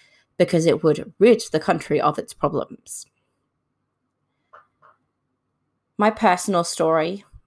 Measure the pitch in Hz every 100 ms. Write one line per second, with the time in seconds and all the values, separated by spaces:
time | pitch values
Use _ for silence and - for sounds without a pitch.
0 | _ _ _ - 175 170 165 151 160 147
1 | - - 214 226 - 160 - 165 - 151
2 | 151 151 - - 147 147 - - - -
3 | - _ _ _ _ _ _ _ _ _
4 | _ _ _ _ _ - _ _ _ _
5 | _ _ _ _ _ _ _ _ _ -
6 | 208 214 220 180 - 180 170 - 160 160
7 | 160 202 - -